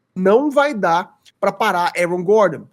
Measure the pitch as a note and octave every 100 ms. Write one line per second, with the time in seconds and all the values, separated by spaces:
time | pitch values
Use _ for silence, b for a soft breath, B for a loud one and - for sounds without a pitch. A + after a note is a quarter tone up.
0 | _ - F#3 A3+ D4+ C#4 C#4+ A3 F3+ E3+
1 | F#3+ _ b _ G3+ G3 A3 F3+ F3 E3
2 | F3 F3+ F3 G#3+ F#3 B2+ G2+